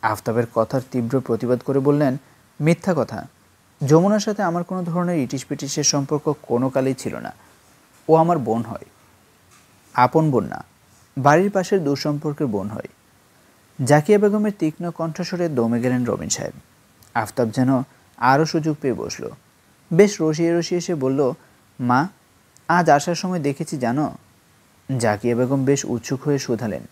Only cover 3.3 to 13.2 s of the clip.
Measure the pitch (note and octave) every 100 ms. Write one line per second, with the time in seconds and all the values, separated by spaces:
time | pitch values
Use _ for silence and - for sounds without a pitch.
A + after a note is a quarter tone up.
3.3 | _ _ _ _ _ C#3 D#3 F#3+ G#3+ G3+
4.3 | G#3 G3 E3+ E3+ F#3 F3 E3+ F3 E3+ B2
5.3 | C#3 - C#3+ C#3 - C#3+ D3+ C#3 D3 D3
6.3 | C#3+ - A#2+ C3 C3+ C3 B2+ - B1 A1+
7.3 | - - _ _ _ _ _ - D#3+ E3
8.3 | E3+ A2 A2 A2 A2 - _ _ _ _
9.3 | _ _ - _ _ _ - B2 D#3+ D#3+
10.3 | B2 G2 - - _ _ _ _ - C3+
11.3 | D3+ G3+ G3+ F3 G3 D3 C#3+ D#3 D3 D#3
12.3 | C#3+ D3 G2+ G2+ A2 - _ _ _